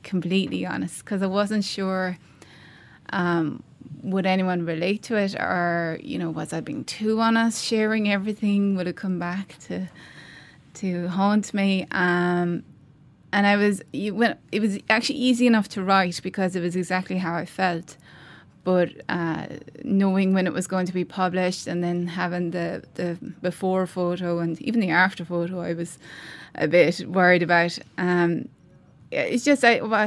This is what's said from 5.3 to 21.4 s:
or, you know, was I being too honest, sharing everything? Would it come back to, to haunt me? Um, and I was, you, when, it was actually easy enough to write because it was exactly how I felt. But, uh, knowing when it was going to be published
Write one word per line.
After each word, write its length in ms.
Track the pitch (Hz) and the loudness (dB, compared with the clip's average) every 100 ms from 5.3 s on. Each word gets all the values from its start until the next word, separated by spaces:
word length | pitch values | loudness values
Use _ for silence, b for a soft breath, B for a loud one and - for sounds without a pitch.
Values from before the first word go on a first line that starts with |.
or, 640 | - - 180 175 170 165 160 | 0 0 2 2 0 -2 -4
you 160 | - 175 | -6 -6
know, 120 | 170 | -4
was 220 | 160 - | -6 -6
I 80 | 165 | -6
being 240 | - - | -6 -8
too 360 | 123 - 214 220 | -8 -6 -2 2
honest, 440 | 226 226 226 226 | 2 4 2 -2
sharing 440 | - 220 214 220 208 | -2 0 2 0 0
everything? 680 | 202 202 208 208 202 202 190 | 0 -2 -2 2 2 2 0
Would 100 | 180 | -2
it 100 | 175 | -4
come 220 | 190 180 | -4 -2
back 380 | 175 190 190 - - | -2 -4 -8 -12 -10
to, 220 | 175 185 - B B B B B B - | -8 -8 -12 B B B B B B -20
to 340 | - 196 175 175 | -8 -4 -2 -2
haunt 440 | 185 202 208 208 | 0 2 2 0
me? 320 | 202 196 190 - | 0 2 0 0
Um, 720 | - 180 175 180 175 175 170 - - - - - _ - | 0 2 2 2 2 0 -2 -8 -20 -20 -20 -20 _ -4
and 140 | 202 202 | 2 4
I 100 | 208 | 6
was, 260 | 208 190 - | 4 0 -4
you, 220 | - 208 | -6 -4
when, 220 | 196 233 - - | 2 0 0 -4
it 80 | 214 | 0
was 180 | 214 196 - | 0 0 2
actually 300 | 220 233 262 | 2 2 0
easy 280 | 254 240 247 | 2 4 6
enough 220 | 220 196 | 6 2
to 120 | 202 | -2
write 380 | 190 196 180 170 | 2 4 4 -2
because 320 | 190 196 185 185 | -6 -2 0 0
it 40 | |
was 160 | 175 180 | -2 -2
exactly 420 | 175 185 185 185 | -2 -2 -2 -4
how 160 | 175 | -2
I 100 | 170 175 | -4 -6
felt. 500 | - 185 165 - - B B B B B - | -2 -2 -2 -6 -18 B B B B B -8
But, 260 | 185 180 175 - - | 0 2 2 -2 -6
uh, 380 | 175 165 160 - - - - | -2 -2 -4 -6 -12 -16 -10
knowing 500 | - 196 196 190 190 | 0 2 4 2 2
when 120 | 190 180 | 2 0
it 40 | |
was 140 | - 180 | -2 -4
going 200 | 185 180 | -2 -2
to 60 | |
be 120 | 180 | -4
published 640 | 175 - 185 185 | -4 -2 -2 0